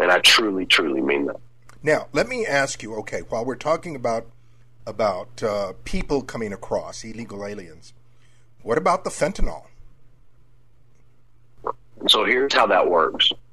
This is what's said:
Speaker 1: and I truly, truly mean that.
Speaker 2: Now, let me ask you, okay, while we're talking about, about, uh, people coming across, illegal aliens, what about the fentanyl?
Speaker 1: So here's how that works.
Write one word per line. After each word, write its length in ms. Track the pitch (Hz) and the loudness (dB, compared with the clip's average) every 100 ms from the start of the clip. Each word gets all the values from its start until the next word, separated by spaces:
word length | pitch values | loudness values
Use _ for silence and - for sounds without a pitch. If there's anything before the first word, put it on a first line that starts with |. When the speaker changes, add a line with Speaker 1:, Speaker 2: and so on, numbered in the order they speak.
Speaker 1:
and 100 | 87 | 4
I 100 | 87 | 4
truly, 440 | - - 110 95 | 6 4 4 0
truly 380 | 90 - 80 67 | 2 2 2 0
mean 240 | 69 71 69 | 0 0 -2
that. 100 | - - - - - | -6 -14 -20 -20 -6
Speaker 2:
Now, 260 | 147 147 - | 0 0 0
let 120 | 143 226 | -2 0
me 180 | 254 - | -2 0
ask 360 | 139 135 - | 0 0 -2
you, 120 | 107 110 | -10 -8
okay, 240 | - 101 82 | -6 -8 -4
while 160 | 117 | -4
we're 120 | 120 120 | -4 -4
talking 380 | 147 165 170 | -2 -2 -2
about, 320 | 139 120 113 - - - - - - - | -4 -2 -2 -4 -14 -20 -20 -20 -16 -10
about, 560 | 104 110 92 107 - | 0 0 0 -6 -4
uh, 320 | 113 101 98 - | -2 0 -2 -6
people 380 | - 185 - 143 | -4 -4 0 -2
coming 300 | - 127 107 | -2 -6 -6
across, 520 | 98 - 107 78 - | -8 -4 -4 -4 -10
illegal 400 | 113 110 110 101 | -12 -12 -12 -10
aliens, 480 | 101 104 87 80 - - - - - - - - | -8 -10 -12 -18 -20 -20 -20 -20 -20 -20 -20 -10
what 160 | - 123 | -2 0
about 260 | 185 185 | 2 2
the 60 | - | 0
fentanyl? 540 | - 151 - - 78 - - - - - - - - - - - - - - - - - - - - - - - - - | -2 -2 4 2 2 -10 -20 -20 -20 -20 -20 -20 -20 -20 -20 -20 -20 -20 -20 -20 -20 -20 -20 -20 -12 -8 -10 -12 -6 2
Speaker 1:
So 160 | 110 | 2
here's 300 | 104 123 139 | 4 2 2
how 120 | 131 110 | 4 4
that 200 | 92 90 | 6 4
works. 420 | 85 80 - - - - | 4 4 4 2 0 -8